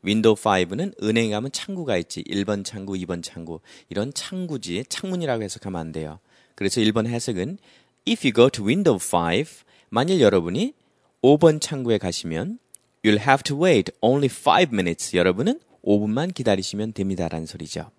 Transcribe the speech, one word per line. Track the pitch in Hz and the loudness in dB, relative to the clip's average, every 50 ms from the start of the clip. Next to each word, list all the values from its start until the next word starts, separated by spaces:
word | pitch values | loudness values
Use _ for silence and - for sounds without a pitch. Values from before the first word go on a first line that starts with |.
윈도우 | - 92 104 110 110 113 107 | 0 0 0 4 6 6 4
파이브는 | 104 - 110 98 92 92 82 95 120 175 202 - - | 6 2 2 2 2 2 0 -2 -6 -6 -6 -6 -4
은행에 | - 107 110 117 117 110 | -2 0 0 0 0 0
가면 | 104 104 120 139 | -2 -4 -4 -6
창구가 | - - - - 196 180 170 135 107 | -8 -10 -10 -8 -10 -8 -4 -2 -2
있지. | 90 85 _ - - - | -2 -2 _ -10 -14 -10
일 | - - 98 101 | -6 -4 -4 -2
번 | 101 104 98 | -2 -4 -4
창구, | 95 - - 101 98 98 98 | -6 -10 -12 -12 -10 -8 -8
이 | 92 90 | -8 -6
번 | 85 90 87 | -6 -6 -8
창구. | 82 - - 85 82 80 85 78 _ _ - - _ _ | -8 -12 -14 -14 -12 -12 -14 -14 _ _ -20 -20 _ _
이런 | 87 98 107 135 147 | -6 -6 -6 -4 -6
창구지, | - - - 185 185 185 170 151 127 - - 87 92 131 _ | -10 -10 -8 -8 -8 -8 -6 -8 -8 -6 -6 -6 -6 -6 _
창문이라고 | - - - 190 185 180 170 143 123 113 | -10 -10 -6 -6 -6 -4 -2 -2 -2 -2
해석하면 | 107 98 - - - 101 92 87 | -4 -8 -10 -12 -10 -10 -8 -8
안 | 80 80 | -8 -8
돼요. | 78 80 78 76 78 92 _ _ _ _ _ _ _ | -8 -8 -10 -10 -12 -16 _ _ _ _ _ _ _
그래서 | - 101 98 - 120 | -4 -4 -2 0 2
일 | 110 107 | 2 2
번 | 107 113 110 117 | 2 2 -2 -2
해석은 | 120 117 - - 110 90 92 135 190 - _ _ _ _ _ _ _ _ _ | -4 -6 -6 -6 -4 -4 -4 -6 -8 -12 _ _ _ _ _ _ _ _ _
"If | - 233 - - | -4 -4 0 0
you | 127 | 0
go | 110 117 120 135 | 6 6 6 6
to | - - 101 | 6 0 -2
window | 101 135 190 202 170 120 92 | 0 0 2 4 2 2 2
five", | - - - 87 85 85 85 107 151 - - - _ _ _ _ _ _ | 0 0 0 0 2 2 2 0 0 -4 -10 -20 _ _ _ _ _ _
만일 | - 113 135 170 190 180 | -2 -2 0 0 4 6
여러분이 | 127 101 98 95 85 85 92 127 208 269 - _ _ _ _ _ _ _ _ _ | 6 6 6 4 2 0 -2 -2 -2 -4 -6 _ _ _ _ _ _ _ _ _
오 | - 127 147 | 6 6 6
번 | 151 170 165 156 156 | 8 6 6 4 4
창구에 | - - 156 139 127 117 113 101 | -2 -6 -6 -6 0 0 0 0
가시면 | - 92 85 - - 82 80 80 107 180 226 247 _ _ _ _ _ _ _ _ | 0 -4 -6 -6 -6 -6 -4 -4 -4 -6 -8 -12 _ _ _ _ _ _ _ _
"You'll | - 110 104 104 | 2 4 4 4
have | 104 135 135 135 | 4 4 2 2
to | - - 143 143 | 2 -4 -2 0
wait | 170 185 160 107 92 - - _ | 2 4 4 4 2 0 -4 _
only | - 113 131 143 143 131 | 2 2 2 4 2 0
five | - - - - 87 107 180 147 | -2 0 2 2 4 4 4 2
minutes." | 117 101 90 87 85 - - - - | 2 -2 0 0 -2 -4 -8 -2 0
여러분은 | 90 87 92 90 95 135 202 262 330 _ _ _ _ | 2 2 2 2 2 -2 -2 -2 -4 _ _ _ _
오 | - - 104 104 | 0 2 2 2
분만 | 104 107 107 135 156 185 | 2 0 -2 -2 -4 -4
기다리시면 | 175 - 127 117 101 95 92 - - 101 107 113 | -6 -4 0 0 0 0 -2 -6 -6 -6 -8 -6
됩니다라는 | 107 - 98 98 95 87 87 82 82 82 80 | -6 -4 -4 -4 -2 -2 -4 -4 -4 -6 -10
소리죠. | 78 - - 78 76 - 82 80 - _ | -10 -12 -14 -14 -12 -12 -12 -12 -14 _